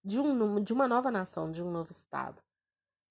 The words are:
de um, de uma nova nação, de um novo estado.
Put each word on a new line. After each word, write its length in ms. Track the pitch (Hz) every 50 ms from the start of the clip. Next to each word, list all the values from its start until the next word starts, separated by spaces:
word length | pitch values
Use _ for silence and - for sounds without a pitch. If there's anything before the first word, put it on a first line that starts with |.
| _
de 140 | 190 196 247
um, 440 | 285 302 277 247 220 208 202 208 214
de 80 | -
uma 160 | 226 254 277 254
nova 220 | 240 240 254 269
nação, 420 | 240 196 185 - - - 160 160
de 120 | 160 170 175
um 80 | 180
novo 180 | 170 170 165 165
estado. 500 | 165 - - - - 139 131 131 - - _ _ _ _ _ _ _ _ _ _ _ _ _ _